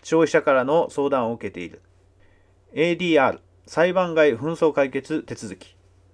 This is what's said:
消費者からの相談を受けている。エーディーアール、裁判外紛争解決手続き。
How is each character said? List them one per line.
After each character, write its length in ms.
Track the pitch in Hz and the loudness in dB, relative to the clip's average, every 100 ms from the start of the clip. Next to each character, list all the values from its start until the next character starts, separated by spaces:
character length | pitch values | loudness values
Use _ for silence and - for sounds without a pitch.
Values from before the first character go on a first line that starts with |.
消 200 | - 160 | -2 2
費 80 | 156 | 2
者 100 | 160 | 2
か 140 | 147 | 2
ら 100 | 131 | 2
の 240 | 127 165 - | 2 0 0
相 220 | - 139 | -2 -2
談 200 | 135 117 | 0 -2
を 40 | |
受 140 | 117 101 | -4 -10
け 20 | |
て 100 | 87 | -12
い 80 | 90 | -14
る。 140 | - _ _ _ _ _ _ _ _ _ | -16 _ _ _ _ _ _ _ _ _
エ 200 | - 170 | -4 -2
ー 40 | 170 | -2
デ 80 | |
ィ 80 | 180 | 0
ー 120 | 156 | 2
ア 40 | 127 | 2
ー 40 | |
ル、 60 | - _ _ - | 0 _ _ -8
裁 260 | - 175 | 0 0
判 220 | 185 180 | 0 0
外 200 | 160 151 | 2 2
紛 220 | 113 147 165 | 2 -4 -2
争 160 | 160 | 0
解 180 | 143 135 | 0 -2
決 320 | 135 131 156 | -4 -6 -8
手 120 | - | -8
続 200 | 117 107 92 | -12 -14 -16
き。 200 | - _ _ _ _ | -20 _ _ _ _